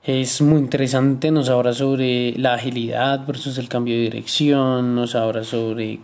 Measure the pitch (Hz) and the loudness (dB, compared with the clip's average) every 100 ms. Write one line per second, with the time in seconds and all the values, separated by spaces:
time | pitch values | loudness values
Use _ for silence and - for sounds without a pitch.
0 | - 131 127 - 147 151 131 135 131 131 | -2 -2 0 2 4 4 2 0 0 2
1 | 135 131 156 156 127 123 123 120 135 135 | 2 2 2 2 2 2 2 0 0 0
2 | 127 123 120 117 131 120 123 123 117 117 | 0 0 -2 0 0 0 -2 -4 -4 0
3 | 135 135 139 135 139 131 123 123 120 117 | 0 0 -4 -6 -6 -6 -4 -2 0 0
4 | 117 110 113 - 147 139 131 127 123 120 | -2 -4 -4 0 2 4 2 0 0 0
5 | 120 120 113 113 110 120 113 113 110 110 | 0 -2 -2 -2 -4 -4 -2 -4 -6 -8